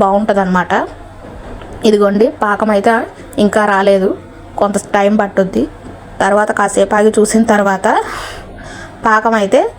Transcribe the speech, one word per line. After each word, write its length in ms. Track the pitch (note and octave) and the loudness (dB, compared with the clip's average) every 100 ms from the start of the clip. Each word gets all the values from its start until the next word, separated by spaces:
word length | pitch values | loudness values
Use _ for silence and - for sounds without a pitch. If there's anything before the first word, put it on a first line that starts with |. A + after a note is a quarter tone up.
బాగుంటుందన్నమాట. 680 | G3 G3+ G#3+ G3 F#3 F#3 F3 G3+ E4 - - - - - - - - - A3+ | 2 2 0 0 0 0 0 -2 -4 -10 -20 -20 -18 -18 -16 -16 -16 -2 2
ఇదిగోండి, 380 | G#3+ G3+ G3+ B3 - G#3+ | 4 4 2 0 0 -2
పాకం 260 | G3+ G#3+ G3+ | 0 0 2
అయితే 180 | A#3 A3+ D#4+ - - - G#3 | 2 0 -2 -10 -8 0 2
ఇంకా 180 | G#3+ G#3 G3 | 2 2 2
రాలేదు, 360 | G3+ G3 F#3 - - - - - | 4 2 2 -4 -10 -20 -12 -2
కొంత 160 | G3+ G3+ - - | -2 -2 -2 0
టైం 180 | G3+ G#3+ | 2 2
పట్టుద్ది. 420 | G3+ - F#3 G#3+ C#4 - - - - - | 0 -2 -2 -2 -4 -8 -18 -18 -12 -4
తర్వాత 280 | G3 G3+ G#3+ A3 | 0 2 2 0
కాసేపు 340 | G3+ G3 G3 G#3+ | 0 2 2 2
ఆగి 140 | G#3+ A3 | 2 2
చూసిన 240 | G#3+ A3 A3+ G#3 | 2 2 2 2
తర్వాత 320 | G3+ F#3+ G#3 E4+ A4 - - - - - - - - - A3+ | 2 0 0 0 -2 -8 -12 -14 -16 -18 -18 -16 -18 -6 0
పాకం 280 | A3 A3+ A3+ | 2 2 0
అయితే 220 | G3 C4 G#4+ | 2 2 2